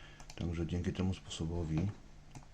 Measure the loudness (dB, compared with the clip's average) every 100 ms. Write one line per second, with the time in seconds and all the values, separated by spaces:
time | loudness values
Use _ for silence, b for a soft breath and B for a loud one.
0 | B B B -2 0 2 2 2 2 4
1 | 2 2 -4 -2 0 0 4 4 4 0
2 | -10 -16 -14 -14 -14